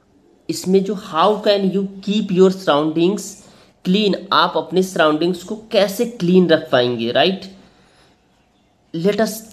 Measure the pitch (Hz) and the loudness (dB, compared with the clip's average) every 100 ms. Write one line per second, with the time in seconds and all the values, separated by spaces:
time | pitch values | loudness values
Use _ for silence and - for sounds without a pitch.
0 | _ _ _ _ - 160 180 190 190 190 | _ _ _ _ -10 -8 2 2 2 -6
1 | - 160 196 208 220 202 190 190 196 - | -6 0 2 2 0 2 0 -2 -4 -8
2 | 196 214 202 175 185 190 165 147 156 160 | -4 -4 0 4 4 4 0 0 0 0
3 | 175 202 - - - - _ _ 180 202 | 0 0 -8 -18 -20 -20 _ _ 0 0
4 | 208 - - 147 175 165 165 175 185 180 | 2 -2 -2 0 0 -2 -2 -2 -2 2
5 | 156 151 170 175 - 214 - 196 196 196 | 2 2 -2 -4 -8 -14 -2 0 0 -2
6 | 233 - 175 185 170 156 - 127 123 117 | -6 -2 2 4 4 2 2 0 0 -2
7 | 117 123 175 190 - - - _ _ _ | -2 0 0 -2 -12 -20 -20 _ _ _
8 | _ _ _ _ _ _ _ _ _ 165 | _ _ _ _ _ _ _ _ _ -4
9 | 185 202 220 - - | -2 0 -4 -4 -4